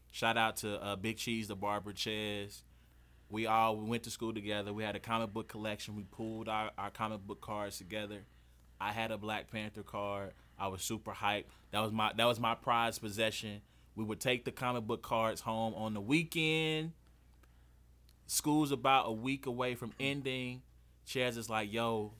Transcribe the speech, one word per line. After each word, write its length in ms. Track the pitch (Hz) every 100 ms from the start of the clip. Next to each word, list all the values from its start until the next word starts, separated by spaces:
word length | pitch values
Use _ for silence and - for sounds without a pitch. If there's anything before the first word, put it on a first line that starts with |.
| -
shout 260 | - 113 113
out 200 | 113 -
to, 220 | 107 101
uh, 120 | 101 98
Big 200 | 113 -
Cheese, 300 | - 113 104
the 80 | 95
barber, 380 | 101 104 101
Ches. 720 | 95 113 107 107 104 101 - - - - - - - -
We 160 | 107 110
all, 280 | 113 113 107
we 80 | 107
went 140 | 117
to 80 | 117
school 220 | - 113 107
together. 360 | 104 104 101
We 120 | 104
had 120 | 107 101
a 40 |
comic 340 | 113 113 110
book 140 | 110 107
collection. 480 | 107 107 104 - 104
We 80 |
pulled 440 | 95 - 110 110 110
our, 220 | 107 107 -
our 140 | 101
comic 300 | - 110 107 98
book 160 | 101
cards 380 | - 107 101 -
together. 400 | 92 107 104 104 104 - - - - -
I 100 | 98
had 200 | 110 113
a 60 | 107
Black 320 | 107 107 -
Panther 320 | 107 107 107
card. 500 | 101 104 101 101 98 - - -
I 80 | 98
was 140 | 92
super 300 | - 110 -
hyped. 320 | 98 104 104 - - -
That 80 | 104
was 120 | 110
my, 180 | 110 107 107
that 80 | 120
was 120 | 113
my 140 | 117
prized 480 | 117 - 117 117 -
possession. 600 | 110 101 110 - 110 101 - - - 104
We 80 |
would 160 | 107 104
take 240 | 131 127 127
the 60 |
comic 340 | - 123 123 110
book 160 | 120
cards 380 | - 117 113 101
home 320 | 117 113 113 95
on 180 | 110
the 80 | 107
weekend. 920 | 101 156 160 170 156 160 160 156 160 - - - - - - - - - - - - - -
School's 440 | - 151 151 147
about 340 | 135 135 135 113
a 40 |
week 320 | 110 127 135 135
away 300 | 120 127 120
from 180 | 117 -
ending. 640 | 135 143 135 131 123 127 - - - - -
Chaz 300 | 131 123 117
is 120 | 110
like, 220 | 110 104
"Yo, 420 | 113 117 110 104